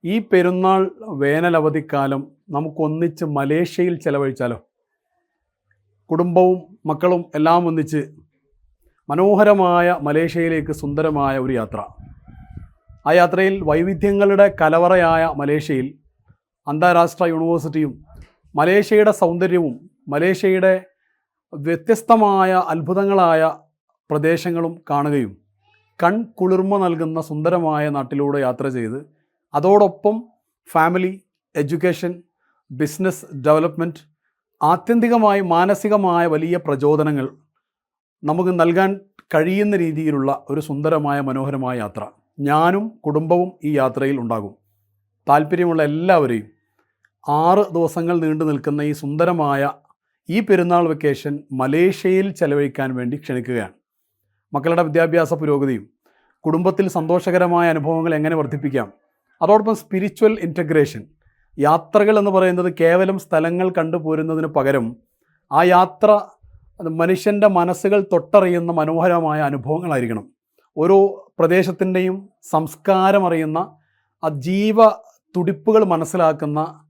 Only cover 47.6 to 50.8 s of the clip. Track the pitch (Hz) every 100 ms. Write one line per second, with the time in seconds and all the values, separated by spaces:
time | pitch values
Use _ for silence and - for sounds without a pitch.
47.6 | 208 170 165 165 170 175 160 156 156 143
48.6 | 151 147 147 147 139 151 175 175 143 139
49.6 | 139 - _ _ _ _ - 185 214 190
50.6 | 175 175